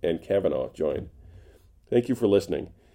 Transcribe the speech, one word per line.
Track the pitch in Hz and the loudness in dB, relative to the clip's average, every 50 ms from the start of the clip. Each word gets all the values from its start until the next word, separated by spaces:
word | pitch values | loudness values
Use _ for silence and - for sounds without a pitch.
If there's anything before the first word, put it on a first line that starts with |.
| - | -4
and | 87 82 82 - | -2 -2 -4 -2
Kavanaugh | - 95 98 87 80 71 65 65 - - | -2 -2 0 0 0 -2 -2 -4 -6 -6
joined. | - 78 73 69 - - - - - - - - - - - - - _ - _ _ _ - | -4 -2 -2 -2 -4 -8 -10 -16 -20 -20 -20 -20 -20 -20 -20 -20 -20 _ -20 _ _ _ -2
Thank | 113 123 120 - | 0 0 2 0
you | 127 | 0
for | - 120 | 0 2
listening. | 101 101 101 - - 82 73 - - - - _ _ | 4 4 4 2 0 -4 -4 -6 -8 -14 -20 _ _